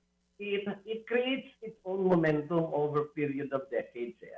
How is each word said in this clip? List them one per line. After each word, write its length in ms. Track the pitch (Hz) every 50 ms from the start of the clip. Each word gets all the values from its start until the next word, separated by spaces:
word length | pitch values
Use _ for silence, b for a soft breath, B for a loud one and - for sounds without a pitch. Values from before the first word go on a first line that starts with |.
| _ _ _ _ _ _ _ -
It, 240 | 202 202 202 202 202 202 196 - -
it 200 | 220 220 220 -
creates 480 | - 233 247 247 262 269 - - - - -
its 160 | 220 220 - _ -
own 180 | 185 190 196
momentum 720 | 185 185 175 165 160 156 151 151 143 151 175 165 165 160
over 400 | 143 147 147 147 147 147 147 -
period 400 | - 151 143 139 135 139 143 131
of 160 | 135 131 -
decades 480 | - 120 110 - - - 120 120 117 - -
eh. 120 | - - -